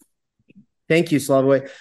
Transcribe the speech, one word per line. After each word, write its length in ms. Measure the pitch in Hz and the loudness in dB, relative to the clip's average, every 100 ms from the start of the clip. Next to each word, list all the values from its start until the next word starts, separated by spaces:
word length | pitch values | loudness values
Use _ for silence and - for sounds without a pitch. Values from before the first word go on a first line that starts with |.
| _ _ _ _ _ _ _ _ - | _ _ _ _ _ _ _ _ -2
Thank 220 | 165 165 | 0 0
you, 60 | 143 | -2
Slavoj. 500 | 135 135 135 135 135 - | 0 0 2 0 -2 -18